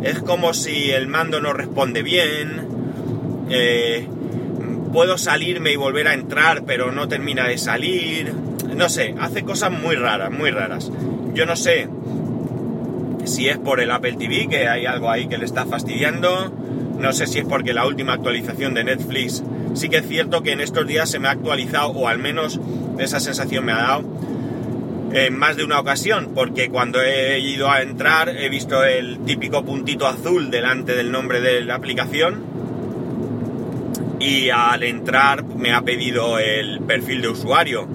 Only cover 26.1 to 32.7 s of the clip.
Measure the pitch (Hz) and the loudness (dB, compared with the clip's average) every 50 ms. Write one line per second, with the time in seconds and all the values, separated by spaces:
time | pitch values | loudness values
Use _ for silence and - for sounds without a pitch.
26.1 | 220 196 160 113 120 127 127 120 117 127 127 123 123 127 123 120 117 127 127 131 | 2 2 0 -2 0 0 0 0 2 -2 -2 0 2 0 0 2 2 2 4 4
27.1 | 135 135 131 135 139 135 135 139 139 135 135 139 139 135 131 135 135 117 139 147 | 4 2 2 2 2 2 0 -2 -2 0 4 4 4 4 4 0 -4 0 4 4
28.1 | 160 160 160 160 - 113 139 135 135 135 - - 143 131 135 135 127 127 123 123 | 6 6 4 2 0 -2 -2 -2 -2 -2 -2 0 2 4 6 6 4 2 0 -2
29.1 | 120 123 - 151 147 123 - - 143 143 131 127 139 139 123 123 143 120 139 135 | -6 -6 -2 -2 -2 -2 -2 0 0 0 0 0 -4 -4 -2 -4 -2 0 0 0
30.1 | 127 - 143 160 180 180 151 131 123 120 117 127 127 127 123 - 123 123 120 120 | 0 0 0 2 2 2 2 2 0 0 2 2 0 0 0 0 0 0 0 0
31.1 | 127 131 131 123 123 123 123 127 123 123 120 120 123 127 127 131 123 120 123 120 | 0 -2 0 0 0 2 4 4 2 2 2 0 -4 -4 -4 -4 -2 -2 -2 -2
32.1 | 139 147 160 175 202 214 - - - - - - | 2 2 2 2 2 -2 -8 -8 -8 -6 -6 -6